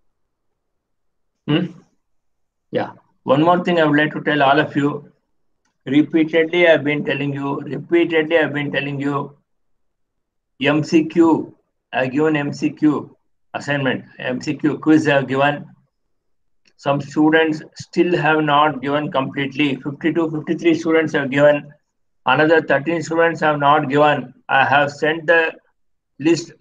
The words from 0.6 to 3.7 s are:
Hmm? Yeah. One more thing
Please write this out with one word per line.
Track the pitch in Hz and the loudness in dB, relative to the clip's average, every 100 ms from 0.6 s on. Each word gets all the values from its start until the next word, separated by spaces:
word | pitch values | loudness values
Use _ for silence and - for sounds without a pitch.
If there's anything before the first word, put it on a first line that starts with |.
| _ _ _ _ _ _ _ _ - | _ _ _ _ _ _ _ _ -2
Hmm? | 151 180 - _ _ _ _ _ _ _ _ _ | 0 -2 -8 _ _ _ _ _ _ _ _ _
Yeah. | - 104 - _ _ | -6 -6 -10 _ _
One | - 135 | 0 2
more | 165 180 | 4 2
thing | 180 | 2